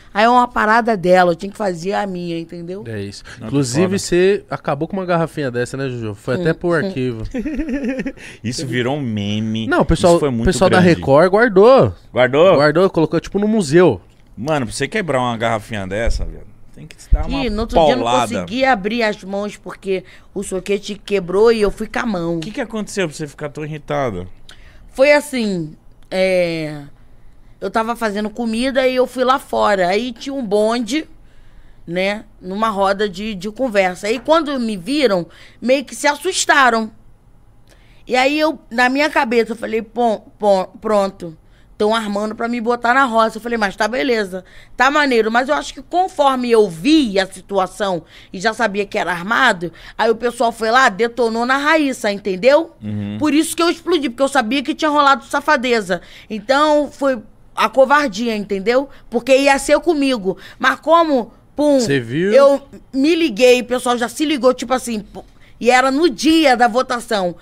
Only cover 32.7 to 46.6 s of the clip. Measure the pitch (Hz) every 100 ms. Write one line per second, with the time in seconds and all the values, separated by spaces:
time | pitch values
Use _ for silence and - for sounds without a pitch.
32.7 | 196 196 196 214 175 214 196 202 208 262
33.7 | 202 185 180 208 247 - 320 294 269 226
34.7 | 202 170 294 254 190 165 - - - 220
35.7 | 277 240 233 285 285 359 370 - 302 254
36.7 | 226 220 - - - _ - - - -
37.7 | - - - - 247 269 302 311 269 -
38.7 | 233 247 269 302 311 254 233 220 233 208
39.7 | 220 220 240 240 202 - - 208 190 180
40.7 | - 220 208 196 196 170 156 _ - -
41.7 | - 208 226 214 202 214 220 233 240 226
42.7 | 240 233 254 269 226 220 220 233 233 202
43.7 | - 214 254 285 226 196 185 - - -
44.7 | - 254 302 285 233 220 233 262 285 294
45.7 | - - 339 370 - 277 262 247 226